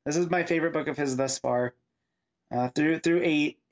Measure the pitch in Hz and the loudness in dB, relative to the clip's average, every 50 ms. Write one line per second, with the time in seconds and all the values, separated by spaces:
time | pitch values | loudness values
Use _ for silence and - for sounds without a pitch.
0 | _ 147 147 170 180 165 180 180 170 - 170 165 156 165 160 156 143 151 135 151 | _ -2 0 0 0 2 0 0 2 0 0 0 0 0 0 -2 -2 -4 -4 -2
1 | 143 135 131 127 135 131 - - - 127 123 123 123 123 - _ _ _ _ _ | -2 -2 0 0 -2 -2 -4 -4 -2 -2 0 0 0 -2 -6 _ _ _ _ _
2 | _ _ _ _ _ _ _ _ _ _ 117 123 123 127 - 151 151 156 165 156 | _ _ _ _ _ _ _ _ _ _ -4 -2 -2 -2 0 0 2 2 0 2
3 | - 170 170 175 175 170 156 151 147 151 - _ _ _ | 2 2 2 2 2 2 2 2 0 0 -4 _ _ _